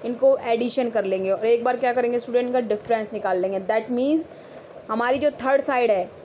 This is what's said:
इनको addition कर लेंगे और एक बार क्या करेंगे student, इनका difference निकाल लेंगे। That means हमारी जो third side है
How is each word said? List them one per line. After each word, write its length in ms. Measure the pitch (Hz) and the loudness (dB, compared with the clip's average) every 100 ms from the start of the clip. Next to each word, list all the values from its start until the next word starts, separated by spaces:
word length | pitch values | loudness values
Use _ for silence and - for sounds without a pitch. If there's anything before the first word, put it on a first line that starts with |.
इनको 320 | 233 240 269 269 233 | -6 2 4 4 2
addition 440 | 233 240 269 240 | 0 2 0 0
कर 140 | 226 | 0
लेंगे 260 | 190 190 190 | 0 0 0
और 140 | 190 226 | 0 2
एक 180 | 233 | 2
बार 120 | 240 247 | 2 0
क्या 160 | 247 | 0
करेंगे 280 | 240 240 240 | 2 0 -2
student, 260 | 240 240 247 | 0 0 0
इनका 140 | 254 | -2
difference 520 | 226 208 - 226 214 | 0 -4 0 -2 -2
निकाल 260 | 214 196 190 | -4 -2 0
लेंगे। 220 | 190 190 | 0 -2
That 280 | 190 220 220 | 0 -2 0
means 360 | 247 269 311 330 - - - - - - | -2 2 0 -2 -14 -18 -20 -20 -18 -6
हमारी 280 | 220 240 269 | -2 0 2
जो 120 | 294 - | 0 0
third 220 | 254 277 | 0 0
side 280 | 277 254 240 | 2 0 2
है 200 | 196 180 - | 2 -2 -10